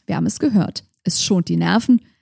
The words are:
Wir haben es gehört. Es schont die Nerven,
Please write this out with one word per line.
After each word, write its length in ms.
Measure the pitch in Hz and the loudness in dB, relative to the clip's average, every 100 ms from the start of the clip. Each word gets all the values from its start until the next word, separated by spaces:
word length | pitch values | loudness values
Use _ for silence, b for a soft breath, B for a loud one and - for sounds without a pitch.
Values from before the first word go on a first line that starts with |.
| - | -8
Wir 100 | 175 | -4
haben 120 | 165 | -2
es 120 | - | -2
gehört. 460 | 302 208 - - - _ | 0 0 0 -4 -16 _
Es 200 | - - | -4 -4
schont 260 | - 190 170 | 0 0 0
die 80 | 170 | -2
Nerven, 440 | 170 208 - 240 b b | 0 0 2 2 b b